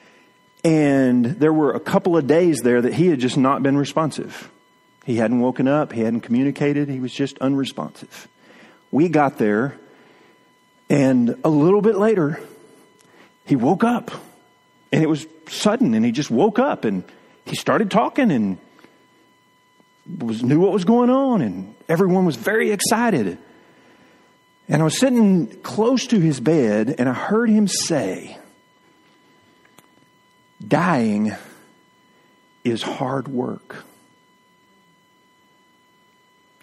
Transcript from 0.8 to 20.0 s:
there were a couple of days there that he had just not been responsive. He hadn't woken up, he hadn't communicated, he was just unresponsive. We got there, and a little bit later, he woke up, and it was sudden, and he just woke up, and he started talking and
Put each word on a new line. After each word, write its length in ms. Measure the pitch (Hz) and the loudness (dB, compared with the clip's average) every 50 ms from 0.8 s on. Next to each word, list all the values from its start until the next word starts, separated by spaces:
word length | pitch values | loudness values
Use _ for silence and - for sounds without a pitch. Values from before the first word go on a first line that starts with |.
| 151 143 139 135 135 127 123 123 120 | 4 2 2 2 2 4 4 2 2
there 260 | 117 - - 143 156 156 | 0 0 2 2 2 4
were 180 | 156 151 135 | 2 2 0
a 80 | - - | 0 -2
couple 360 | - - - 196 190 185 170 | -2 -2 -2 0 2 2 2
of 120 | 165 143 | 2 2
days 320 | 123 147 165 180 175 151 120 | 2 4 4 4 2 2 2
there 220 | 117 123 123 123 | 2 2 2 2
that 120 | 120 123 110 | 2 0 2
he 140 | 120 170 | 2 2
had 120 | 180 160 127 | 2 2 2
just 180 | 120 127 - | 0 0 0
not 260 | 151 127 135 139 117 131 | 2 2 2 2 0 0
been 120 | 139 139 | 0 0
responsive. 760 | 143 139 135 - 160 160 143 - - - - - - - - _ _ _ _ _ _ _ _ _ _ - | 0 -2 -2 -2 -2 -2 -2 -4 -8 -12 -12 -14 -18 -20 -20 _ _ _ _ _ _ _ _ _ _ -8
He 120 | - 120 | -4 -2
hadn't 240 | 113 110 110 123 123 | 0 0 0 0 0
woken 280 | 120 127 127 - 131 | 0 0 -2 0 0
up, 260 | 131 139 151 147 - - | 0 0 0 -2 -2 -4
he 80 | 117 | -4
hadn't 200 | 110 113 113 117 | -2 -2 -2 -4
communicated, 680 | - - 117 123 135 143 135 - 147 143 143 147 147 139 | -4 -2 0 0 0 0 -2 -2 -2 -2 0 -2 -4 -4
he 100 | 135 131 | -6 -6
was 120 | 127 123 | -8 -8
just 280 | - - 143 135 - - | -6 -6 -6 -6 -6 -4
unresponsive. 880 | 127 135 139 139 135 - - - - - - - - - - - - - _ _ _ - - - - - - _ _ _ | -2 -2 -2 -2 -4 -6 -8 -10 -12 -12 -14 -18 -20 -20 -20 -20 -20 -20 _ _ _ -20 -20 -20 -20 -20 -20 _ _ _
We 180 | - 131 165 185 | 0 0 2 2
got 300 | 156 156 143 135 - - | 2 2 0 0 0 -2
there, 380 | 117 107 104 107 123 139 - - - - - _ - _ _ _ _ _ _ _ _ _ _ _ _ _ _ _ _ - | 0 0 0 0 -2 -4 -8 -12 -20 -20 -20 _ -20 _ _ _ _ _ _ _ _ _ _ _ _ _ _ _ _ 0
and 460 | 160 143 135 131 131 123 120 117 127 - - | 2 2 2 2 2 2 2 0 -2 -2 0
a 60 | 160 | 0
little 320 | 151 147 147 175 196 208 | 2 4 4 4 4 4
bit 160 | 185 226 214 | 2 2 2
later, 420 | 185 208 220 220 185 156 143 160 - - - - - - - - - _ _ _ _ _ _ _ - - _ _ _ _ | 2 2 2 2 2 0 -2 -4 -6 -12 -18 -20 -20 -20 -20 -20 -20 _ _ _ _ _ _ _ -20 -20 _ _ _ _
he 100 | - 147 | -2 -2
woke 280 | 127 110 139 190 - 226 | 0 2 2 2 2 2
up, 280 | 233 240 - - - - - - - - _ _ _ _ _ _ _ _ _ _ - | 0 0 -2 -6 -10 -16 -16 -18 -20 -20 _ _ _ _ _ _ _ _ _ _ -4
and 120 | - 151 160 | -2 0 0
it 40 | |
was 200 | 147 160 147 - - - - - | 0 0 -2 -6 -12 -20 -20 -18
sudden, 460 | - - - - 208 208 - 247 143 110 | -14 -6 -2 0 0 2 2 2 2 2
and 120 | 110 113 | 2 2
he 60 | 120 | 0
just 200 | 113 135 147 - | 0 -2 -2 -2
woke 280 | 113 117 175 220 - - | 0 2 2 2 2 0
up, 260 | 254 294 - - - | 0 0 -2 -4 -4
and 180 | 226 196 185 - - - - _ _ _ _ - | -4 -4 -4 -6 -10 -16 -20 _ _ _ _ -16
he 100 | - 160 | -12 -12
started 360 | - - - 165 180 220 190 | -6 -2 0 0 0 0 0
talking 400 | - 214 247 311 - - 269 220 | 0 0 0 0 0 0 2 2
and 260 | 151 117 107 98 92 - - _ _ _ - - _ _ _ _ _ _ _ _ _ _ _ _ _ _ _ _ _ _ _ _ _ _ | 2 2 0 -2 -4 -6 -12 _ _ _ -20 -20 _ _ _ _ _ _ _ _ _ _ _ _ _ _ _ _ _ _ _ _ _ _